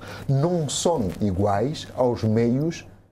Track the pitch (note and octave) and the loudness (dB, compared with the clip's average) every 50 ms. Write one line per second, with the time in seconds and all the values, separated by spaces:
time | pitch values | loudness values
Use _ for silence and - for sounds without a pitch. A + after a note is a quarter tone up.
0 | - - - - - - C3+ C3+ C#3 E3+ F3+ E3+ D#3 C3+ - - - F3+ E3+ D3+ | -14 -14 -14 -8 -4 -2 0 2 2 2 2 0 -2 -2 -2 0 0 2 2 2
1 | A2+ F2+ - - G#2+ G#2 F#2 E2+ G2+ G#2 G2 G2+ A2 C#3 D#3 - - - - - | 0 -2 -2 -2 -2 0 0 2 2 2 2 2 0 -2 -2 -6 -10 -6 -2 0
2 | B2+ B2 A#2+ - - A2 G#2+ A2+ A#2 A#2 A#2+ C3 D3 E3 E3 - - - - - | 2 2 2 2 0 2 2 4 4 4 2 2 0 -2 -4 -6 -10 -18 -20 -20
3 | - _ | -20 _